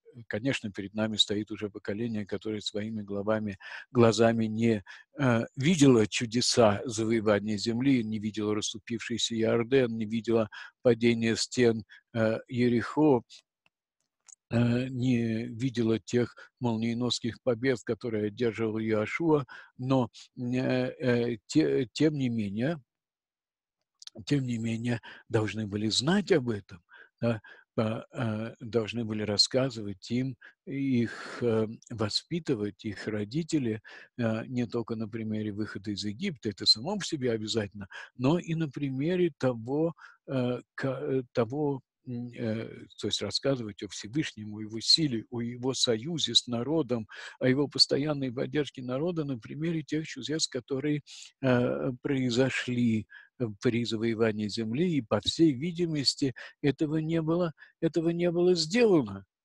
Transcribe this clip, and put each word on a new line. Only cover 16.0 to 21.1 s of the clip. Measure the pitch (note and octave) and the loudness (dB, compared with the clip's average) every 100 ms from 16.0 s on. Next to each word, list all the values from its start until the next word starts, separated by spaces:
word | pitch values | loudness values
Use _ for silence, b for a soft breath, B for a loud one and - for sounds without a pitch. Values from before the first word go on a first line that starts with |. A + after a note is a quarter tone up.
| - A#2+ A#2 - B _ | 2 0 0 -4 B _
молниеносных | A#2+ A2 A#2 A#2 B2 - A#2+ G2+ | -2 0 -2 0 -2 -2 -4 -4
побед, | - A2+ C3+ B2 | -2 0 0 -2
которые | - A2+ B2 G#2+ G#2+ | -2 -4 -4 -2 -2
одерживал | G#2 A#2+ G#2 A2+ A2 | 0 -2 0 -2 -2
Иошуа, | A2 G#2+ G#2+ - E3+ D3+ C3 B B - | 0 0 0 0 2 2 0 B B -10
но, | C3 C3 A#2 B B - | 0 2 2 B B -8
э, | |
э, | A#2+ B2+ C3 B2+ B2+ - B2+ | -2 0 0 0 -2 -2 0